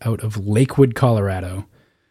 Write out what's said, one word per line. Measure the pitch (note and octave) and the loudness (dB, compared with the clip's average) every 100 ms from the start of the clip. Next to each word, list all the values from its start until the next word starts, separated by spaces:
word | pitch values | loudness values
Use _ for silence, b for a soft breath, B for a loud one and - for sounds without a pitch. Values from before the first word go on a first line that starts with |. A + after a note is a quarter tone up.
out | A2+ A2+ | -4 -4
of | A2 G#2 G2+ | -4 -6 -2
Lakewood, | G#2+ C3+ - C3 | 2 2 4 2
Colorado. | A2 B2 A2+ G2 F#2 F2+ F#2+ - _ _ _ _ | 4 2 2 0 -4 -8 -10 -12 _ _ _ _